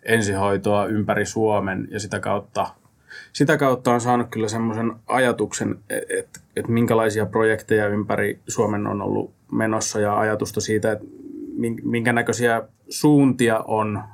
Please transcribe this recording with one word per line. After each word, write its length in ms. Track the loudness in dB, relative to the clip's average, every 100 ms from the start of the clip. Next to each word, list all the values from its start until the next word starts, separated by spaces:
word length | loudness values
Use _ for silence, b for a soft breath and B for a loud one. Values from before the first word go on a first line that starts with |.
ensihoitoa 800 | 2 0 2 0 0 0 2 0 2
ympäri 400 | -2 0 0 -2
Suomen 640 | 0 2 2 -2 -4 -6
ja 80 | -8
sitä 200 | -6 -6
kautta, 480 | -4 -4 -4 -6 -6 -6 _ _ B B B
sitä 240 | 0 2 4
kautta 360 | 4 2 2
on 80 | 2
saanut 260 | 2 0 0
kyllä 180 | -2 -2
semmoisen 460 | 0 -2 0 -4 -6 -2
ajatuksen, 720 | 2 2 2 -2 -2 -4 -6 _
et, 140 | -10 -4
et, 320 | -6 -6 -18 _ -8
et 120 | -2
minkälaisia 580 | 0 4 4 2 0 -2
projekteja 640 | 2 2 0 2 2 2
ympäri 520 | 0 -2 -2 -2 -4 -8
Suomen 400 | -2 0 0 -2
on 140 | -4
ollut 320 | -2 -4 -4 _ _
menossa 480 | -2 0 0 -2 -2
ja 200 | 0 2
ajatusta 420 | 0 0 -2 -4
siitä, 300 | -2 0 0
että 140 | -2 -8 -18 -16 -14 -10 -4
min-, 240 | -4 -4
minkä 300 | -2 0 2
näköisiä 500 | 2 0 0 2 0 -2 _ -14
suuntia 720 | 0 4 6 6 4 2 2
on 440 | 0 -2 0 -4 -8